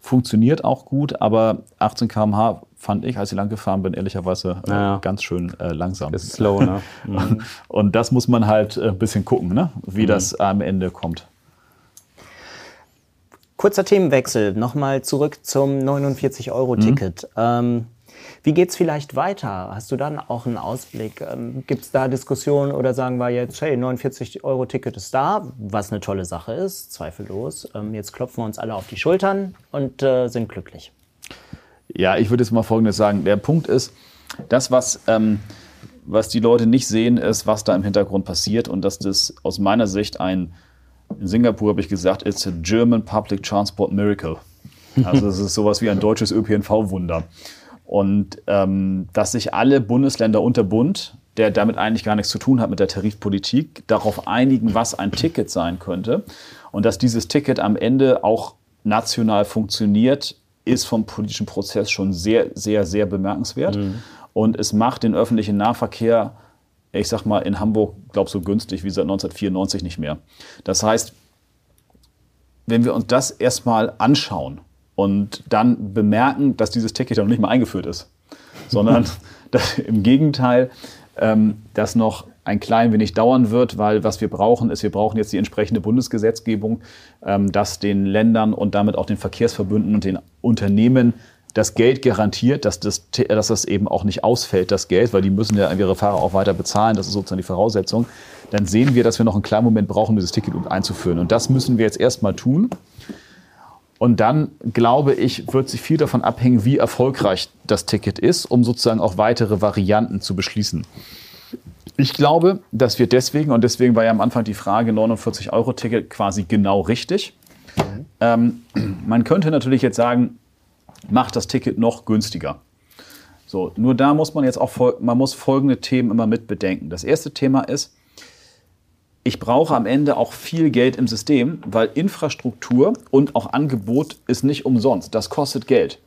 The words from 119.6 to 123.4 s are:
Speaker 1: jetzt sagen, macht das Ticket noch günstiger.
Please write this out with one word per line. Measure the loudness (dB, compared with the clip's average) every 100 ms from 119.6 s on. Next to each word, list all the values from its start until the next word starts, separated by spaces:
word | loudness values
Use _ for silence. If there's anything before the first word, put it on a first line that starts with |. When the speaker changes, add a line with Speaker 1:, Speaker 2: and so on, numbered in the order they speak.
| 2 2
Speaker 1:
jetzt | 2 2
sagen, | 2 2 0 -2 _ _ _ _ _ -20 -2
macht | 0 0 -4
das | -2
Ticket | -2 -2 0
noch | 0 0
günstiger. | 0 0 0 -6 -8 -10 _ _ _ -20 -20 -20 -20 _